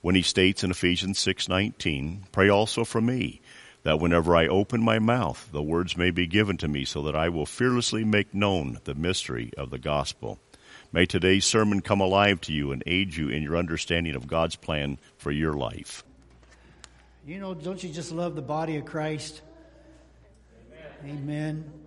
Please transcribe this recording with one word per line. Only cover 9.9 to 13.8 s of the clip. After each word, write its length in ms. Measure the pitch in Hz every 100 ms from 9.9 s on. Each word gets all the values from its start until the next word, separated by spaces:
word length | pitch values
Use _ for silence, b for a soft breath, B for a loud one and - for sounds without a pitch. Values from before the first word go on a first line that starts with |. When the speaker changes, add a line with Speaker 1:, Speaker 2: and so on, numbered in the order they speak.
| 73 67 - 55 - _ B B B B
Speaker 1:
May 140 | 82 90
today's 400 | 92 87 98 -
sermon 340 | 113 107 98
come 220 | - 98
alive 400 | 95 98 101 92
to 100 | -
you 220 | 76 71
and 100 | 67 -
aid 300 | 90 98 80
you 140 | 73
in 140 | 71
your 120 | 73 85
understanding 580 | 87 80